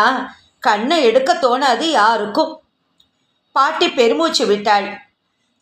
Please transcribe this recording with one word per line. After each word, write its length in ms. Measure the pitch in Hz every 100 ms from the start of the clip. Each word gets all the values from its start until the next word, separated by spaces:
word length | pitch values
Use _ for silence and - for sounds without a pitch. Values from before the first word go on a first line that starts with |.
| 220 262 262 - _ _
கண்ணை 340 | 254 208 240 339
எடுக்க 280 | 240 240 269
தோணாது 520 | 339 247 247 277 233 330
யாருக்கும். 640 | 262 214 226 208 254 311 - _ _ _ _ _ _ _ _ _ 269
பாட்டி 300 | 277 320 359
பெருமூச்சு 540 | 269 233 285 320 - 226
விட்டாள். 420 | 208 214 202 123 196 - _ _ _ _ _